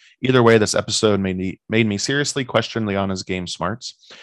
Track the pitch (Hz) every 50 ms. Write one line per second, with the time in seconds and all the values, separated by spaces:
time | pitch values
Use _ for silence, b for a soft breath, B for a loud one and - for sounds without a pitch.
0 | b b b b - 127 131 127 117 117 113 110 107 98 - 85 - - 107 -
1 | - 107 104 98 98 95 92 92 92 95 - - _ - 107 113 117 107 101 101
2 | - - 139 143 147 - - 143 135 - - 113 113 - - 117 113 104 98 98
3 | 98 98 95 92 95 - 95 92 90 85 - - 82 90 107 123 - - B B
4 | B B B B